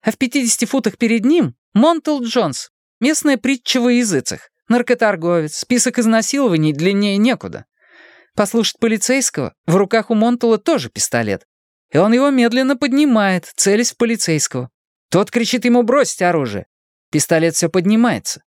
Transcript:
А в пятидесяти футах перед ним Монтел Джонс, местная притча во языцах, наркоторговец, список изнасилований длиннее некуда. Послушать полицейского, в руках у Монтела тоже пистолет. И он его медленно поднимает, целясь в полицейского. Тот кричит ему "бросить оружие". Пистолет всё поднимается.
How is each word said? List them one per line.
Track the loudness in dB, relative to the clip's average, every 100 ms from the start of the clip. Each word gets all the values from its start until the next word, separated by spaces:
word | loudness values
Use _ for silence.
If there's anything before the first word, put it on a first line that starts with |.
А | -4
в | -4
пятидесяти | -4 -2 -2 -2
футах | -2 -2 -4 -2
перед | -2 0 2
ним | 2 0 -4 _
Монтел | 2 4 2 -2 -4
Джонс, | -2 -2 -2 -4 -14 _ _ _
местная | -2 0 0 0
притча | -2 -4 -2 0
во | 2
языцах, | 2 2 -2 -4 -12 -16 _ _
наркоторговец, | -2 0 2 2 0 0 0 -2 -8
список | -2 0 0 0
изнасилований | 2 2 0 -2 0 2 0
длиннее | 0 0 0 0 2
некуда. | 0 0 -6 -14 -18 _ _ -20 -20 -20 _
Послушать | -4 -2 0 -2 -2
полицейского, | -2 -2 0 0 0 -4 -8 _ 0
в | 0
руках | 2 0 0
у |
Монтела | 0 2 2 0 0
тоже | 0 -2 -2
пистолет. | -8 -4 -2 -2 -6 _ _ _ _ _
И | 0
он | 2
его | 2 2
медленно | 2 2 2 0 0
поднимает, | 0 2 2 2 2 -2 -6 -4
целясь | 0 0 0
в | -2
полицейского. | -2 -2 -2 -2 -2 -6 -10 _ _ _ _
Тот | -2 0
кричит | -2 -2 0
ему | 2 2
"бросить | 4 2 0 0
оружие". | 0 0 -2 -6 -12 _ _ _ _
Пистолет | -4 2 2 2
всё | 0 -2
поднимается. | 0 0 2 2 -2 -8 -14